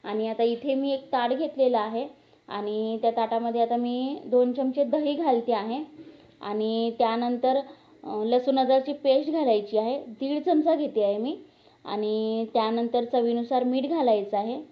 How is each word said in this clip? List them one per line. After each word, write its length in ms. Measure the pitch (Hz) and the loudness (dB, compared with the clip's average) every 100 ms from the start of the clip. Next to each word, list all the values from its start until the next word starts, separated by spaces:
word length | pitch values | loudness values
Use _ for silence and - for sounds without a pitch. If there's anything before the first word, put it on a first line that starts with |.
आणि 240 | - 214 220 | -4 -4 -4
आता 160 | 226 | 0
इथे 320 | 233 233 277 269 | 0 0 -2 0
मी 160 | 277 | 0
एक 160 | 269 - | -4 -2
ताट 220 | 254 240 | -2 0
घेतलेलं 480 | 262 302 277 254 233 | 0 -2 2 2 2
आहे 500 | 214 226 285 - _ _ - | 0 -4 -6 -12 _ _ -12
आणि 500 | 208 208 214 220 226 | -8 -4 -2 -2 0
त्या 100 | 233 | 0
ताटामध्ये 500 | 226 220 226 233 233 | 0 0 0 -2 0
आता 140 | 226 226 | 2 2
मी 440 | 240 247 254 294 - | -2 -2 -4 -6 0
दोन 280 | 247 247 | 2 2
चमचे 300 | 247 262 262 | 0 -2 0
दही 300 | 277 302 294 | 0 2 0
घालते 400 | 294 320 240 233 | 0 2 2 2
आहे 300 | 220 214 254 311 - - - - _ | -2 -2 -6 -8 -16 -20 -20 -20 _
आणि 500 | 202 214 220 226 233 226 | -6 -2 0 0 -2 0
त्यानंतर, 580 | 233 233 240 247 254 269 269 - _ - | 0 2 -2 0 2 2 -2 -16 _ -18
अ, 200 | - 214 | -8 -4
लसूण 360 | 220 247 254 269 | 2 2 4 2
अद्रकची 340 | 254 269 262 | 4 4 2
पेस्ट 380 | 285 277 262 294 | -2 4 4 2
घालायची 460 | 320 277 208 202 214 | 0 4 2 2 0
आहे, 260 | 220 285 254 | 0 -4 -8
दीड 360 | 220 269 294 | -8 -4 -2
चमचा 320 | 294 311 311 311 | 2 4 4 2
घेते 280 | 294 220 | 0 0
आहे 140 | 202 208 | 0 0
मी 220 | 240 381 - _ _ _ - | -4 -6 -14 _ _ _ -8
आणि 600 | 208 214 220 220 226 220 | -4 -2 -2 -2 -2 -2
त्यानंतर 500 | 226 220 226 233 240 | 0 0 0 0 -2
चवीनुसार 600 | 240 254 233 233 233 254 | 0 0 2 0 0 0
मीठ 240 | 247 254 269 | 2 0 0
घालायचं 500 | 330 247 214 196 202 | 0 2 2 0 -4
आहे. 240 | 214 269 311 | -4 -8 -12